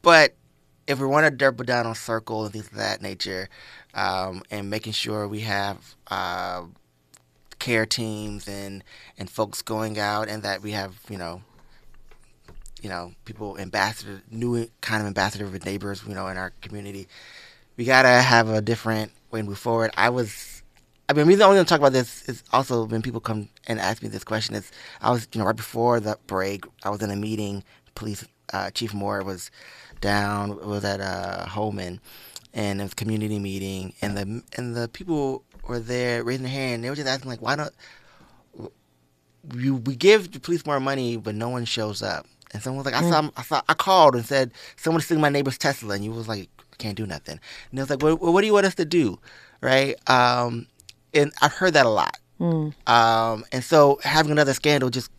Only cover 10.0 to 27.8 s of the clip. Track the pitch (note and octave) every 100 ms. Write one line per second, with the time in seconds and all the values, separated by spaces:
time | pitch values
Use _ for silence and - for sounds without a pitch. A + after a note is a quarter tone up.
10 | G#2 G#2 A2 G#2+ G2+ G2 G#2 G#2 G2 F#2
11 | - G2 E2+ F2+ G#2 _ - - - -
12 | - - _ _ - - - - G#2 F#2
13 | F2 - - G#2+ G#2 F2 F2+ G#2 G2 A2
14 | - G2 _ A2+ A#2+ A#2+ A#2 _ - A2
15 | G#2 G2 G2 G2+ G2+ F#2 F#2 G2 G2 G2
16 | G#2 F#2+ F#2+ F#2 F#2 - G2 G#2 G2+ G2
17 | F#2 - - - - _ _ - A#2+ C3
18 | C3 B2 B2+ A#2 A2 A2 G#2+ A#2 A2+ A2
19 | G#2+ _ _ A2+ G#2 G2 B2 A2+ A2+ -
20 | A2+ B2+ A2 - - - - _ _ _
21 | - C#3+ D3+ G3 G3+ G3 E3+ E3 C#3+ C3
22 | A#2+ - - A#2+ _ B2 C3+ A#2+ A2 A2+
23 | A#2+ A2+ A2+ G#2+ G#2 _ - A2 F#2+ A2
24 | A2 G2+ - A2 G#2+ G#2+ - - - -
25 | G#2+ A#2+ A2+ A2+ G2+ A2+ A2 A#2 A#2+ A#2
26 | G#2 G#2 - F#2+ F#2+ G2 - _ G2 G#2
27 | G#2+ G2+ G#2+ A2 G2+ G2 - _